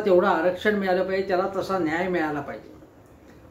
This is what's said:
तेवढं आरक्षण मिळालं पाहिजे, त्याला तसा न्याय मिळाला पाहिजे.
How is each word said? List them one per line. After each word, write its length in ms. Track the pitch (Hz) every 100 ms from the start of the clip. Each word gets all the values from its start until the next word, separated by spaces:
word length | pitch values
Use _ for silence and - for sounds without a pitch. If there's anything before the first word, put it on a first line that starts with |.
तेवढं 240 | 208 180 196
आरक्षण 460 | 165 180 180 214
मिळालं 300 | 202 190 185
पाहिजे, 240 | 185 190 190
त्याला 200 | 180 196 190
तसा 220 | 170 190
न्याय 300 | 156 165 185
मिळाला 320 | 170 156 -
पाहिजे. 320 | - 110 - - - - - - - - -